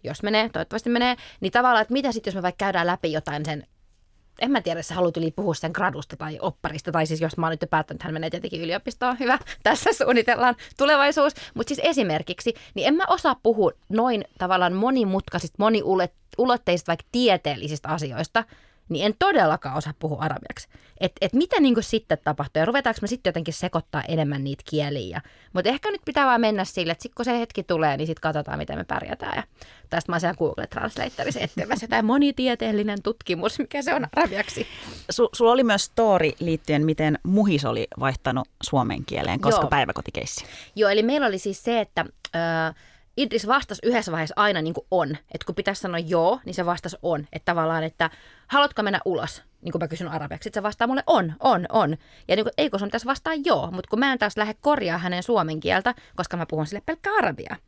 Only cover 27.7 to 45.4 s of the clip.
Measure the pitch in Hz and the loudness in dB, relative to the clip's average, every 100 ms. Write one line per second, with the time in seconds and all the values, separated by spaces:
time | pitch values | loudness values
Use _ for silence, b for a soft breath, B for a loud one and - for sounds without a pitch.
27.7 | 170 156 139 160 156 160 151 147 147 151 | 2 2 0 -4 -2 -2 -2 -4 -6 -6
28.7 | 151 - - - - - - - B B | -8 -4 -6 -4 -8 -6 -8 -8 B B
29.7 | B B 170 - 170 170 - 156 - - | B B -6 -2 -2 -2 0 -2 -2 -8
30.7 | - 220 - 254 - - 254 - - - | -6 -6 -6 -8 -4 -4 -4 -6 -6 -4
31.7 | 233 226 226 220 269 285 269 254 233 220 | -4 0 0 4 4 4 2 -2 0 -2
32.7 | 214 214 202 208 233 - 170 196 - - | 0 -2 -4 -4 -6 -4 -2 0 -2 -4
33.7 | 285 262 - 247 - 339 196 - - - | -4 -2 -2 0 0 0 0 -6 -6 -8
34.7 | B B B B - 233 - 233 247 240 | B B B B 0 0 4 6 6 4
35.7 | 202 - - 226 185 156 - 175 160 - | 2 0 2 4 6 4 0 -2 -2 0
36.7 | 202 156 156 156 156 - 196 202 165 131 | 2 2 2 0 0 2 4 4 2 0
37.7 | 113 - - 131 131 135 131 - _ - | -4 -6 -4 -4 -2 -4 -4 -6 _ -2
38.7 | 139 123 - - - - - - 208 147 | 0 0 -4 -6 -4 -2 0 2 2 2
39.7 | 143 127 - - - - - B B B | 0 0 -4 -6 -8 -8 -10 B B B
40.7 | 202 208 202 226 294 262 190 202 196 - | 0 2 4 2 2 0 -2 -6 -4 -2
41.7 | 233 202 - 160 _ - 170 165 160 160 | -2 -2 -4 -6 _ -8 -4 -2 0 -2
42.7 | 156 b b b - 269 220 208 269 - | -6 b b b -4 -2 -2 0 0 0
43.7 | 202 233 240 202 165 156 - 208 175 156 | -4 0 0 0 -4 -4 0 2 2 -2
44.7 | 170 - 185 143 147 _ - | -6 0 0 0 -4 _ -10